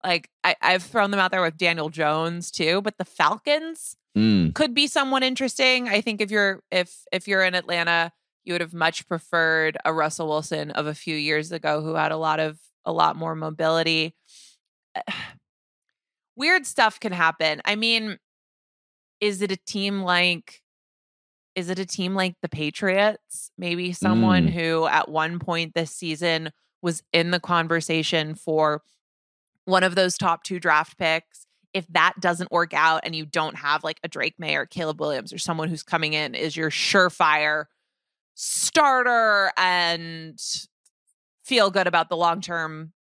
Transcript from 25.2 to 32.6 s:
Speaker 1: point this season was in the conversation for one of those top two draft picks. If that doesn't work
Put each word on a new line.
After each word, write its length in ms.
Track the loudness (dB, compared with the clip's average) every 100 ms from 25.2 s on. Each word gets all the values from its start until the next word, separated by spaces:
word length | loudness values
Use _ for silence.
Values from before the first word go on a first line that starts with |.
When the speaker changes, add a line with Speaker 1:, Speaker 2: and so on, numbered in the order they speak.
| -2 -4
Speaker 1:
point 360 | -4 -4 -2
this 160 | -4 -4
season 640 | -6 -8 -4 -2 -2 -4 _ _ _
was 220 | -4 -4 _
in 200 | 0 2
the 80 | 0
conversation 960 | 0 0 2 -2 0 -2 0 -2 -2
for 460 | -8 -2 2 2 0 _ _ _ _ _ _ _ _ 2
one 160 | 4
of 100 | 4
those 220 | 2 2 2
top 260 | -2 -2
two 160 | -4 -4
draft 380 | 2 2 2 -2
picks. 460 | 0 0 _ -20 -20 _ _
If 120 | -8 0
that 260 | 4 4 2
doesn't 300 | 0 0 0
work 200 | 0